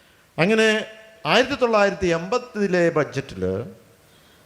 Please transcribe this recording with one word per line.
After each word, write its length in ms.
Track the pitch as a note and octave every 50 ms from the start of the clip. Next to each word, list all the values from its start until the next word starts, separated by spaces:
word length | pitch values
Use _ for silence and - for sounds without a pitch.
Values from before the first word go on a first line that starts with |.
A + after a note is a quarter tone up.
| _ _ _ _ _ _ _ -
അങ്ങനെ 460 | D#3+ G3 A3+ A3 A3 A3 G#3+ A3 - - - - - - - - -
ആയിരത്തി 300 | D3 E3+ A3 C4 A#3+ C#4+ -
തൊള്ളായിരത്തി 460 | B3+ A#3 A3+ G#3 G3+ G3+ F#3 D#3+ F#3+
എൺപതിലെ 840 | F3 E3 E3 E3+ F#3 A#3 B3 B3 - - G#3+ G3+ F#3+ F3+ F3+ E3+ E3+
ബജറ്റിൽ 560 | D#3+ D#3 D3 - - C3+ C3+ - - F#2 F#2 F#2 F#2+ G2+ B2 F#3 - - - _ _ _ _ _ _ _ _ _ _ _ _